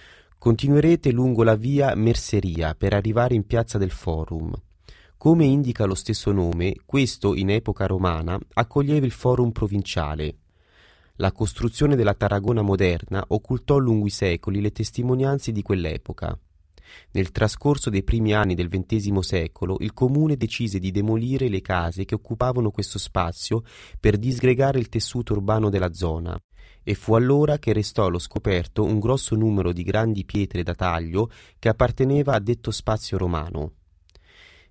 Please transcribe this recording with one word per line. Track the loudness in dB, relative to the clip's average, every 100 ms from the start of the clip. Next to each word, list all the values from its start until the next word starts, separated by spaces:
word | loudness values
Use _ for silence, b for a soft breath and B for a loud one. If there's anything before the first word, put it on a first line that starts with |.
| b b b _
Continuerete | 2 2 4 4 6 4 2
lungo | 2 2 4
la | 4 4
via | 2 2 2 2
Merceria | 2 2 0 0 0 -2 -4 -2
per | 0
arrivare | 2 2 2 2
in | 2 2
piazza | 0 0 -2
del | -2
Forum. | -2 -4 -4 -4 -6 -6 -8 -12 _ b b b _
Come | 4 6
indica | 6 4 2 0 -2
lo | -2
stesso | -2 -2 0
nome, | 0 0 0 -2 -4 -2
questo | 0 0 0 0 0
in | 2
epoca | 0 -2 -2 -2
romana | 0 0 0 -4 -6 -4
accoglieva | -4 -2 0 0 0 0
il |
Forum | 0 0 2 0
provinciale. | -2 -2 -2 -4 -4 -4 -4 -6 -8 _ b b b b b b -4
La | -4
costruzione | 0 -4 -2 -4 2 2 4
della | 2
Tarragona | 0 0 0 0 0
moderna | 2 2 2 0 -4 -6 -2
occultò | -4 -2 -2 2 2
lungo | 4 2 0
i |
secoli | 0 -2 -2 -2 -2
le | -2
testimonianze | -4 -6 -4 0 0 0 -2 -4
di | -4
quell'epoca. | -2 -2 -2 -6 -10 -10 -8 -8 _ _ _ B B B B
Nel | -2 -2
trascorso | 0 0 0 0 0 0
dei | -2
primi | 0 0 2
anni | 2 2
del | 0 -2
ventesimo | -4 -2 -2 0 -2
secolo, | 0 -2 -4 -6 -6 -4
il | -6
comune | 0 2 4 2 0
decise | -2 -4 -4 -4
di | -2
demolire | 0 0 0 -2 -2 0
le | -2
case | -2 -2 -2 -4 -4
che |
occupavano | -6 -4 -2 -2 0 -2
questo | -2 -6 -6
spazio | -4 -2 -4 -4 -2 -2 B B B 0
per | 2 2
disgregare | 0 0 2 4 2 0
il | -2
tessuto | -2 -2 -4 -2
urbano | -2 0 2 2
della | 2 0
zona, | -2 -4 -2 -6 -8 -14 b b b
e | -6
fu | -4 2 4
allora | 4 4 2 2
che | 0
restò | 0 0 0 0
allo | 0
scoperto | -4 -4 0 0 0 -2
un | 0 0
grosso | 0 0 0 0
numero | 2 2 0
di | -2
grandi | -2 0 0 -2
pietre | -2 -2 -2 -2
da | -4 -2
taglio | -2 -2 -2 -2 -2 B B _
che | 0
apparteneva | 2 0 2 2 2 2
a | 0
detto | 0 -2 -4
spazio | -4 -2 -4 -2 -2
romano. | 0 -2 -4 -8 -8 -10 _ _ _ b b b b b b